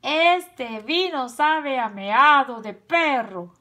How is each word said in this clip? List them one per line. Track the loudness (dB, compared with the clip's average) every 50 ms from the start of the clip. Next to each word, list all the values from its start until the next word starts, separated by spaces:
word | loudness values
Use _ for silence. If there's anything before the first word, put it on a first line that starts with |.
Este | -4 -2 0 2 4 4 4 2 -2 -10 _ -12 -10 -8 -8 -10
vino | -6 -4 -2 -2 -2 -2 -2 -4 -6
sabe | -6 -2 0 2 2 2 0 -2 -4 -4 -4
a | -4 -4
meado | -6 -8 -6 -2 2 4 6 6 6 6 4 0 -6 -12
de | -10 -12 -14
perro. | -14 _ _ 0 0 2 2 0 -2 -2 -4 -8 -12 -12 -12 _ _